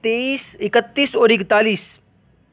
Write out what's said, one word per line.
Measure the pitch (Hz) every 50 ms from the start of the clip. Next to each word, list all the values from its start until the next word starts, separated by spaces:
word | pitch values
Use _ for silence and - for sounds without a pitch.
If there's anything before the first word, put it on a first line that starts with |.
| -
तेईस, | 226 226 240 254 262 269 269 - - -
इकतीस | - 214 202 - 240 233 - - 285 277 254 -
और | - 240 220
इकतालीस, | 220 190 190 - 220 208 220 220 202 - - - - _ _ _ _ _ _ _ _ _ _ _